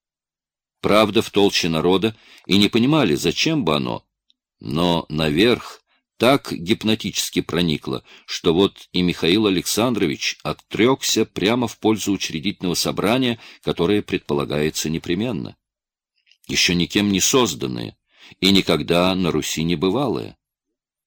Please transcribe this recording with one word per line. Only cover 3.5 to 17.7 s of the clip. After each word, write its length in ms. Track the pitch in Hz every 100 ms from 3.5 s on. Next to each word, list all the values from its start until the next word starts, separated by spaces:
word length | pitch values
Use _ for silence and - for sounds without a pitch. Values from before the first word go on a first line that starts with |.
| 160
бы 100 | 82
оно, 320 | 73 60 53 _ _ _ _ _ _
но 460 | 52 76 90 85 -
наверх 760 | 76 78 76 117 107 - - _ _ _ -
так 340 | 117 139 -
гипнотически 880 | - 165 107 107 110 95 - - 87
проникло, 640 | - 82 87 71 - 64 _ - -
что 260 | - 90
вот 360 | 82 98 - -
и 100 | 90
Михаил 440 | 90 78 85 104 104
Александрович 920 | 90 - 104 127 104 85 64 - -
отрекся 800 | 78 - - - 120 135 - 110
прямо 420 | 110 - 98 123 113
в 120 | -
пользу 340 | 107 110 -
учредительного 600 | 95 - 80 98 - 90
собрания, 680 | 82 - 78 92 127 127 113 - -
которое 400 | 80 - 87 104
предполагается 880 | - 92 - 71 62 73 78 - 78
непременно. 640 | 80 - 90 123 85 52 - _ _ _ _ _ _ _ _ -
Еще 280 | - -
никем 360 | 87 82 104 104
не 100 | 95
созданное 760 | - 135 110 67 65